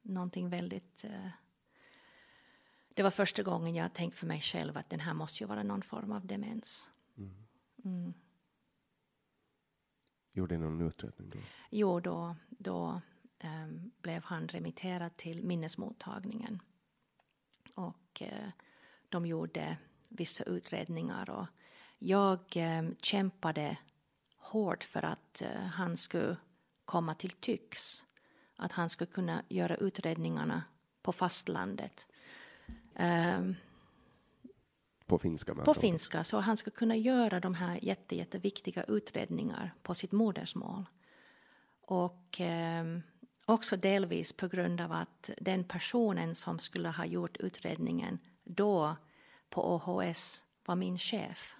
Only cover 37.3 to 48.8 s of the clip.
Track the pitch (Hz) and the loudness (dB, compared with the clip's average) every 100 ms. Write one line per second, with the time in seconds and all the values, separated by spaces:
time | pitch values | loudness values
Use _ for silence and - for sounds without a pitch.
37.3 | 180 185 175 180 175 185 190 - 175 175 | 4 0 0 0 0 0 -2 -2 -4 -2
38.3 | 185 202 - - 180 - 214 - 240 - | 0 0 0 -4 -4 0 0 0 -4 -2
39.3 | 165 - - 175 - - 175 185 202 220 | 0 -2 -2 -8 -8 -6 -4 0 4 4
40.3 | 165 170 - - 190 180 _ _ - - | 2 -4 -6 -6 -6 -8 _ _ -20 -20
41.3 | - - - _ _ - 185 175 180 - | -20 -20 -20 _ _ 0 2 2 -2 -12
42.3 | - 175 165 165 165 165 170 - _ - | -2 0 2 0 0 0 -4 -6 _ -20
43.3 | _ - 220 - 196 190 196 180 170 165 | _ 4 6 6 4 6 6 4 0 -2
44.3 | - 185 180 175 175 170 165 165 _ - | -4 -2 2 2 2 0 -2 -2 _ -12
45.3 | - 185 185 180 180 - 240 220 175 165 | -4 0 2 0 -2 2 4 4 4 0
46.3 | 165 - 165 - 180 170 165 170 175 170 | -2 -4 -2 -2 -2 -2 -2 0 0 -2
47.3 | - 185 - 170 165 165 - - 180 - | -2 -4 -4 -4 -2 0 0 -2 -6 -10
48.3 | _ - 175 208 190 | _ -6 2 4 6